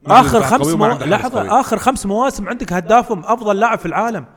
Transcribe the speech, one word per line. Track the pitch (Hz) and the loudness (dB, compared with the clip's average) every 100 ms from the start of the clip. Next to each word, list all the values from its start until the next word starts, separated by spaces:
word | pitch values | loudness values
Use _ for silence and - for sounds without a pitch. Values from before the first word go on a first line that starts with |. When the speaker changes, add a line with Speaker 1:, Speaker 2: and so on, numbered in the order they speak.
| 139 | 6
Speaker 1:
ما | |
عنده | 214 254 | 6 6
Speaker 2:
آخر | 233 | 2
Speaker 1:
دفاع | - | 2
Speaker 2:
خمس | 240 147 | 2 0
Speaker 1:
قوي | |
وما | 165 151 | 0 0
Speaker 2:
مو-، | |
Speaker 1:
عنده | - 139 | 0 -2
حارس | 202 | -2
Speaker 2:
لحظة، | 254 240 | -2 -4
Speaker 1:
قوي. | - - | 0 0
Speaker 2:
آخر | - 214 | 0 0
خمس | 240 269 196 | 0 -2 -4
مواسم | 208 262 - 190 | -2 -2 -4 -8
عندك | 240 220 | -8 -6
هدافهم | 175 175 226 240 208 - | -6 2 2 2 -6 -4
أفضل | 233 214 196 | -4 0 0
لاعب | 226 220 | 0 0
في | 175 | -4
العالم. | 156 226 214 120 | -4 -4 -6 -10